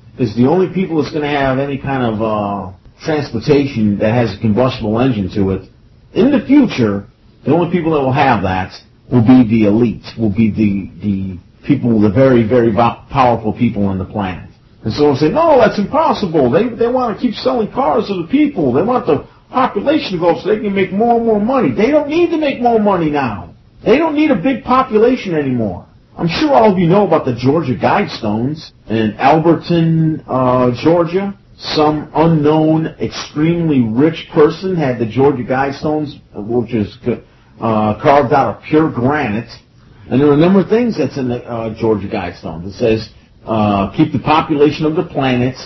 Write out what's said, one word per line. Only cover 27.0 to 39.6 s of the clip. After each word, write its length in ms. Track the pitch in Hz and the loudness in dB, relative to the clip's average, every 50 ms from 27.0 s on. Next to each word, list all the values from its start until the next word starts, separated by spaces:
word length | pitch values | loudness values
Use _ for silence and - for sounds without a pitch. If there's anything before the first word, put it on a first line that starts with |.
| 208 175 | 4 2
about 180 | 165 156 - | 2 0 0
the 100 | 135 120 | -2 -4
Georgia 400 | 110 120 131 143 170 160 131 123 | -2 0 0 0 0 0 -2 -2
Guidestones 960 | - 117 120 151 190 208 165 - - - 110 104 110 117 135 151 160 - - - _ _ - | -2 0 0 0 0 -2 -4 -6 -6 -6 -4 -2 -2 -2 -4 -6 -8 -12 -16 -20 _ _ -4
in 240 | 110 113 110 110 104 - | -2 -2 0 -2 -2 0
Alberton, 1080 | 123 135 151 160 156 170 160 156 - - 170 170 165 165 160 160 160 156 156 - - - | 2 2 2 4 4 2 2 2 0 0 0 2 2 2 2 2 2 0 0 -4 -6 -6
uh, 440 | - 131 127 127 127 127 127 123 123 120 - | -4 -2 0 2 2 2 2 0 0 0 2
Georgia. 540 | 156 170 175 170 165 170 190 202 202 196 - _ - - - | 2 2 2 2 0 -2 -4 -4 -4 -8 -12 _ -20 -20 -16
Some 520 | - - - 156 151 151 156 151 - - - | -10 -4 0 0 2 2 0 -2 -4 -4 -2
unknown, 720 | 151 156 170 165 156 147 147 156 160 156 156 156 160 160 160 - - | 0 2 2 2 2 2 2 2 2 2 2 2 0 -2 -4 -6 -8
extremely 800 | 143 - - - - - - 147 151 165 170 175 170 160 151 131 | -8 -8 -8 -10 -14 -10 -4 -2 0 0 0 0 0 0 2 2
rich 480 | 120 110 107 120 143 165 160 - - - - | 0 0 2 2 2 2 0 -2 -8 -4 2
person 420 | 160 151 160 165 - 190 190 185 | 2 2 2 2 -2 -6 -4 -2
had 220 | 165 151 135 123 113 | -2 -2 -2 -2 -2
the 80 | 120 | -4
Georgia 380 | 107 104 123 135 143 143 123 120 | -4 0 2 2 2 2 0 -4
Guidestones, 760 | 110 131 127 139 139 131 - - 156 151 156 151 135 - - - _ - | -4 -2 -2 -2 -4 -4 -6 -4 -4 -4 -4 -4 -6 -10 -14 -20 _ -14
which 400 | 95 104 104 120 123 117 - 120 | -12 -8 -4 -2 -2 -2 -2 -2
is, 240 | 113 104 95 - - - 123 113 - - _ _ _ _ _ _ - | -4 -4 -4 -6 -8 -6 -6 -6 -6 -8 _ _ _ _ _ _ -6
uh, 420 | 107 113 110 107 107 107 104 - | -2 -2 0 0 0 0 -2 0
carved 320 | - 156 139 143 143 117 147 | 2 4 4 4 4 4 2
out 220 | 143 135 107 101 | 2 2 0 -4
of 80 | - - | -8 -6
pure 260 | - 151 151 160 151 | 0 2 2 2 2
granite. 640 | 120 123 120 127 147 151 139 117 101 110 117 - - - | 0 -2 -2 0 0 -2 -2 -4 -4 -6 -8 -10 -14 -20